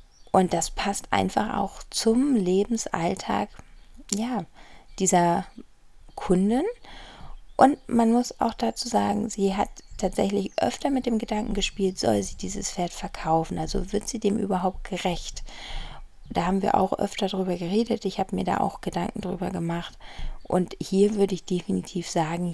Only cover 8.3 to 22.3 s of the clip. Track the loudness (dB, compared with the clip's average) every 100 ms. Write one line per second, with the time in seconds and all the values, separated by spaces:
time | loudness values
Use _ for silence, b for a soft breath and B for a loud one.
8.3 | 0 -2 0 -2 -2 0 2 2 0 -2
9.3 | 0 0 2 -2 -4 -16 -4 -2 2 2
10.3 | 2 -2 0 0 0 0 0 2 0 0
11.3 | -2 0 0 -2 0 0 2 2 2 0
12.3 | -4 -6 -6 -6 -2 -4 -4 -8 -4 2
13.3 | 2 2 -2 -2 -2 -2 -2 -4 -2 0
14.3 | 0 0 0 0 -4 -6 -4 -2 -2 -6
15.3 | -10 -10 B B B B B B -16 -6
16.3 | -2 0 2 4 4 4 0 -2 -2 -4
17.3 | -2 -2 -2 0 0 2 0 -2 -2 -2
18.3 | -2 0 0 0 -2 -6 -4 -4 -6 -6
19.3 | -4 -4 -2 -2 -4 -6 -12 B B B
20.3 | B -2 0 0 -4 0 4 4 4 0
21.3 | 0 -2 -4 -2 -4 -4 -6 -2 0 0